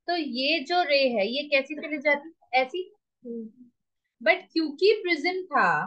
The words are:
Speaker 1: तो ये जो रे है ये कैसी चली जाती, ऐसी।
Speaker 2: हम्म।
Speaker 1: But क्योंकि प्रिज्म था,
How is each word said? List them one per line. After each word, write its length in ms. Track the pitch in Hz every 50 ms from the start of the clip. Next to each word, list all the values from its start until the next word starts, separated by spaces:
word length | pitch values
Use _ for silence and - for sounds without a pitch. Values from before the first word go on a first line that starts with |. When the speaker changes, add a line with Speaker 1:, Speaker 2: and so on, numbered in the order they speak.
| _
Speaker 1:
तो 80 | - 349
ये 440 | 349 302 262 233 254 262 285 320 330 269
जो 160 | - 349 359 349
रे 160 | 294 285 277 269 254
है 160 | 233 208 196
ये 140 | 226 240 285 294 294
कैसी 260 | 285 269 269 277 302
चली 220 | 294 320 302 302
जाती, 340 | 294 254 294 285 294 - - - _ _ _ -
ऐसी। 260 | 262 262 254 - 359 370 - _ _ _ _ _ _ -
Speaker 2:
हम्म। 440 | 240 233 233 220 220 - 247 247 _ _ _ _ _ _ _ _ _ _ -
Speaker 1:
But 200 | 240 311 - - - _ -
क्योंकि 400 | 330 320 285 294 - 370 415 453 415 359
प्रिज्म 400 | 349 339 285 277 359 370 370 370
था, 220 | - 277 240 202 175 156 151 180